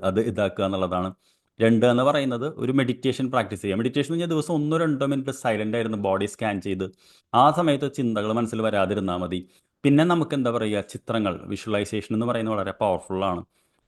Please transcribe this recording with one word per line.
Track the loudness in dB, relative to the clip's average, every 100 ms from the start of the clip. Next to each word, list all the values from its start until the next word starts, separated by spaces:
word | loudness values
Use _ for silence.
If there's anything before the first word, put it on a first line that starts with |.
അത് | 0 0 0
ഇതാക്കുക | 0 -2 0 -2
എന്നുള്ളതാണ്. | 0 -2 -2 -4 -8 _ _ _ 2
രണ്ട് | 4 6 4
എന്ന് | 4
പറയുന്നത് | 2 2 0 -2 -6 -4
ഒരു | 0 2
മെഡിറ്റേഷൻ | 0 0 -2 -2 -2
പ്രാക്ടീസ് | -2 -2 -4
ചെയ്യുക. | -2 0
മെഡിറ്റേഷൻ | 0 0 -2
എന്ന് | -2
പറഞ്ഞാൽ | -2 -2
ദിവസം | 0
ഒന്നോ | -2 0 0
രണ്ടോ | 0 0 0
മിനിറ്റ് | -2 -4 -2
സൈലന്റ് | 0 0 0 -2
ആയിരുന്നു | -2 -2 0
ബോഡി | 0 0
സ്കാൻ | -2 -4 -2
ചെയ്ത് | -4 -4 -6 -10 _ _ _
ആ | 4 6 6
സമയത്ത് | 2 0 -2 -2
ചിന്തകൾ | -2 0 0
മനസ്സിൽ | 0 -2 -2
വരാതിരുന്നാൽ | 0 2 2 0 -2 -2
മതി. | -4 -6 -8 _ _ _
പിന്നെ | 4 6
നമുക്ക് | 4 2 0 -2
എന്താ | 0
പറയുക, | 0 0 -2 -4
ചിത്രങ്ങൾ, | -8 -4 -2 -2 -4 -6
വിഷ്വലൈസേഷൻ | -8 -2 -2 -2 -4 -4 -2
എന്ന് | 0
പറയുന്നത് | -2 -2 -2
വളരെ | -4 -2
പവർഫുൾ | 0 0 -2 -2 -2
ആണ്. | -2 -8 _ _ _